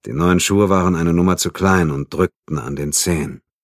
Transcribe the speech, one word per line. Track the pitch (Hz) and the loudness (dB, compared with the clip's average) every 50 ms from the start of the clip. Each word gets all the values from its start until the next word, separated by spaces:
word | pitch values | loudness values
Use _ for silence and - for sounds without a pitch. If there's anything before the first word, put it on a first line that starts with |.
| _ | _
Die | - | -8
neuen | 60 73 87 90 90 90 | -4 0 2 2 2 2
Schuhe | - - 98 101 104 | 2 2 2 2 2
waren | 95 98 95 90 92 90 | 2 2 2 2 2 0
eine | 82 82 85 85 | 0 0 0 2
Nummer | 87 87 92 90 | 2 2 2 0
zu | - - 87 | 0 -4 -6
klein | - - 92 98 95 92 85 78 | -4 -2 0 2 2 2 2 0
und | 71 71 71 _ - | -2 -4 -6 _ -2
drückten | 78 92 - _ _ _ - 78 | -2 -2 -2 _ _ _ -8 -8
an | 71 58 71 71 | -8 -6 -8 -8
den | 71 73 73 | -6 -6 -4
Zehen. | 73 - - 92 85 78 73 73 64 60 _ _ _ _ | -4 -4 -2 -2 -2 -2 -4 -8 -10 -14 _ _ _ _